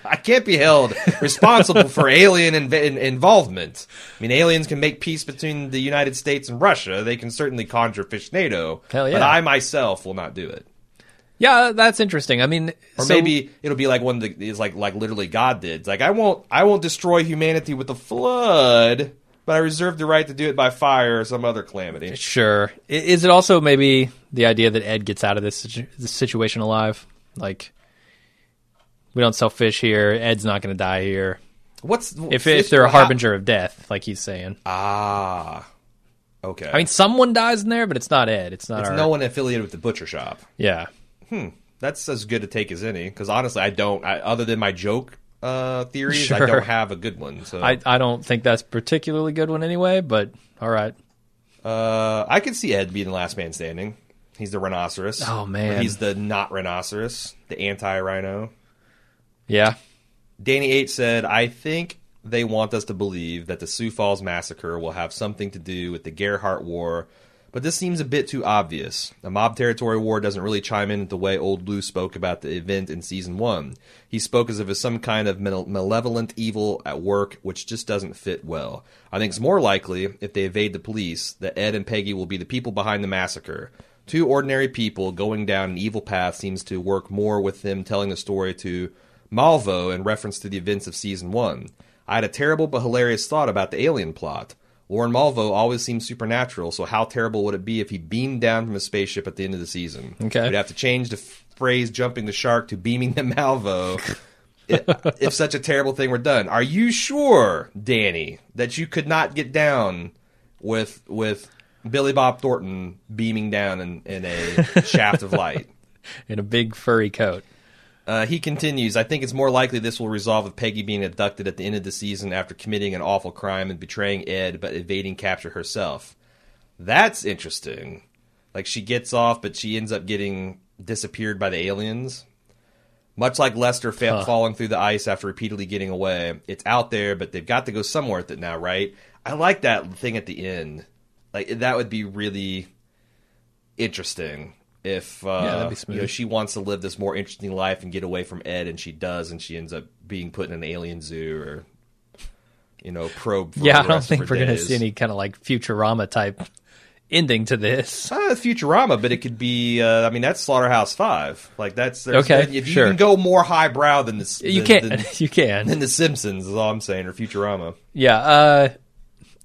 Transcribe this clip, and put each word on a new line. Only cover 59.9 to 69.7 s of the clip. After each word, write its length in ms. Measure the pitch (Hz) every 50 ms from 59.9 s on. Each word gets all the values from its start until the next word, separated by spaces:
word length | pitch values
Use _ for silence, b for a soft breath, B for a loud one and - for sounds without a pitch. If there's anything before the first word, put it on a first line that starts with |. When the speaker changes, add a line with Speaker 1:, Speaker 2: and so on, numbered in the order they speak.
| b b b b b b _ _ _ -
Speaker 1:
Danny 300 | 98 135 135 139 143 131
H 200 | 135 135 131 -
said, 340 | - - 123 117 117 117 107
I 240 | - 104 113 120 117
think 500 | - - - 156 156 170 170 170 - - - _ _ _ -
they 200 | 113 117 117 117
want 280 | 110 110 110 107 107 117
us 100 | 110 -
to 100 | - 104
believe 520 | 92 101 98 92 87 85 82 85 85 85
that 140 | 85 90 -
the 60 | 87
Sioux 240 | 82 - - 117 110
Falls 320 | 107 - 107 101 101 95 95
massacre 560 | 90 87 87 82 - 82 - - 85 85 85
will 140 | 82 82 80
have 200 | 87 82 80 -
something 380 | - 110 104 104 - 104 98 95
to 60 | 95
do 320 | 80 92 92 90 87 87
with 140 | 87 80 -
the 60 | 82 78
Gerhardt 520 | 78 101 101 101 95 107 98 95 - -
War, 440 | 85 85 85 85 85 85 85 80 b b b b b b b b b
but 120 | - 127 131
this 120 | 160 165
seems 240 | - 185 180 175 160
a 60 | 147
bit 240 | 123 139 147 - -
too 160 | - 131 104
obvious. 680 | 92 107 104 98 78 82 73 - - - - - - - _ -
A 60 | 92
mob 260 | 95 101 110 117 113
territory 400 | - 123 120